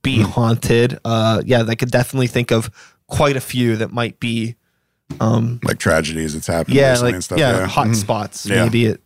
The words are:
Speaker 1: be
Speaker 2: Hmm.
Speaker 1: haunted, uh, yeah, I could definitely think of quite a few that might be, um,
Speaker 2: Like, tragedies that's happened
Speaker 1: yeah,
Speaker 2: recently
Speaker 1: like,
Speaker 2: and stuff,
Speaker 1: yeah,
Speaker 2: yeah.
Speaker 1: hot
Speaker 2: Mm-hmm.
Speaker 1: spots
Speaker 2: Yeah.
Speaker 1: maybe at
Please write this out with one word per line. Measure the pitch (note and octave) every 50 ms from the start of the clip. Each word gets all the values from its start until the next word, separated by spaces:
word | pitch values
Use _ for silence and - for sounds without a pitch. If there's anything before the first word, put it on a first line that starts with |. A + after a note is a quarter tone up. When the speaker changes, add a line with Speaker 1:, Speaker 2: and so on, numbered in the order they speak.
Speaker 1:
be | - C3 C3 A2
Speaker 2:
Hmm. | G2+ F#2
Speaker 1:
haunted, | - B2 A#2 A2+ A#2 A2+ - - A#2+ A#2 A#2+ B2 - - _
uh, | A#2 A#2 A2+ A2 A2+ A2 F#2+ -
yeah, | - B2 A#2 A#2
I | A2 A#2
could | - C3 B2
definitely | A#2+ B2 B2 - - C3+ B2+
think | A#2+ - B2+ A#2+ -
of | A#2+ A2+ A2 - - - - - _ _ _
quite | _ - - D3+ C#3+ C#3
a | C3
few | - - - B2 B2 A#2 A2+
that | A2 A2+ -
might | G#2 A#2+ A#2 A2 - _
be, | - A#2+ A2+ A#2 A2 A#2 A#2+ _ _ _ _ _ _ _ _ _ _ _ - -
um, | A#2+ A2+ A#2 A#2 A2+ A#2+ A#2+ A#2+ -
Speaker 2:
Like, | - - -
tragedies | - G2 D#2+ D#2+ D#2+ D2 D#2+ D#2+ D#2+ D#2 D2
that's | D#2 -
happened | - E2+ E2 E2 - B2+
Speaker 1:
yeah, | C#3 C#3 C3+
Speaker 2:
recently | B2+ A#2+ B2 B2
Speaker 1:
like, | A#2
Speaker 2:
and | - -
stuff, | - E3+ D#3+
Speaker 1:
yeah, | D3+ B2+ A#2 -
Speaker 2:
yeah. | F#2+
Speaker 1:
hot | G2 - D3+ B2+
Speaker 2:
Mm-hmm. | A2 A2+
Speaker 1:
spots | A2 G#2 G#2 A#2 G#2 G#2 G2 - - -
Speaker 2:
Yeah. | G#2 G2 A#2 A2+
Speaker 1:
maybe | A2+ A2+ A#2 A#2+
at | A2 G2+ - _